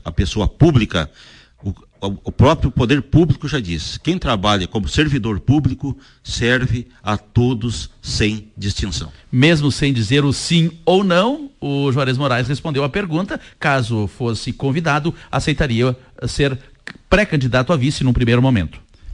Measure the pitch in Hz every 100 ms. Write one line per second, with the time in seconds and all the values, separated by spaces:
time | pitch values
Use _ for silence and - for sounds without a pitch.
0 | - - 98 107 95 - 170 131 107 90
1 | 76 - - - _ _ 98 90 _ _
2 | 98 101 - - 135 160 135 - 117 143
3 | - 151 170 - 147 143 92 82 - -
4 | 156 180 156 107 104 101 90 110 90 -
5 | 151 135 104 95 - 147 131 - 139 -
6 | - _ - - 117 127 127 120 117 -
7 | 104 107 - - 120 120 117 110 - -
8 | - - 107 107 104 - 101 - 104 85
9 | - - - 127 151 165 147 - 143 123
10 | 104 139 143 120 - 170 165 165 - 185
11 | 196 170 226 302 285 - 143 139 139 131
12 | 135 127 143 123 123 147 165 135 143 196
13 | 196 156 202 311 - _ 156 135 110 113
14 | 101 - 120 110 127 123 139 143 165 147
15 | 156 - - 143 160 151 151 113 131 127
16 | - - 117 - 139 131 - - - -
17 | _ 185 208 156 127 127 127 160 127 -
18 | 131 120 117 120 131 117 78 - - _
19 | -